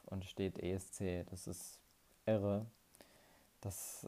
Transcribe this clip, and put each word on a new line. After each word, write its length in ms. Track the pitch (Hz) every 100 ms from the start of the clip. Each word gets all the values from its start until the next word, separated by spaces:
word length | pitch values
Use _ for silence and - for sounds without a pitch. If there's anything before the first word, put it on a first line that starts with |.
| -
und 180 | 95
steht 380 | 95 - 95 -
E 100 | 90
S 200 | 95 -
C. 320 | - 95 90 87
Das 180 | 92 -
ist 320 | - - - - - _ - -
irre. 400 | 110 101 101 113 - - - - - - - - -
Das 460 | 101 - - -